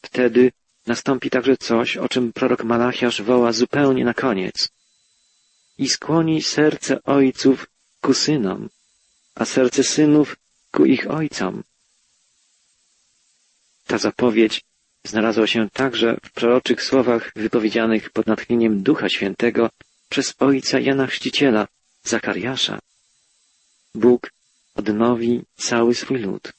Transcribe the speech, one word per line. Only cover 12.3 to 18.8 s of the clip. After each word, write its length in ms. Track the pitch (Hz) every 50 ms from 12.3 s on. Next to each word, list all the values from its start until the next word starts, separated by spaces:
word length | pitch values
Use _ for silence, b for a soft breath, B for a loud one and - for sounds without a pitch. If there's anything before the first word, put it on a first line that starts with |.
| _ _ _ _ _ _ _ _ _ _ _ _ _ _ _ _ _ _ _ _ _ _ _ _ _ _ _ _ _ _ _
Ta 120 | - 113 107
zapowiedź 680 | 104 110 - - 120 123 107 113 117 107 - - _ _ _ _ _ _ _ _ _
znalazła 420 | - 107 110 104 113 104 117 110
się 240 | 104 - 117 110 101
także 460 | _ - 135 135 113 107 113 117 113 - -
w 80 | -
proroczych 500 | _ - 117 117 123 123 - - 120 -
słowach 500 | - - 131 135 120 123 120 113 - - -
wypowiedzianych 760 | 110 107 110 - 120 107 110 98 120 113 113 110 107 - -
pod 160 | _ 113 104
natchnieniem 560 | 110 110 - - - 120 117 117 113 107 98